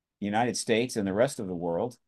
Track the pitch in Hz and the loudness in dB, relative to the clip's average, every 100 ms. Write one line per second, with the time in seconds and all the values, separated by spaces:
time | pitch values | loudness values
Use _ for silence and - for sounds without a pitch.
0 | _ - 101 107 123 95 - 110 127 113 | _ -8 -2 2 2 0 0 2 2 0
1 | 98 95 139 - 95 87 87 85 117 - | 0 2 2 0 -6 -4 -2 -2 -2 -6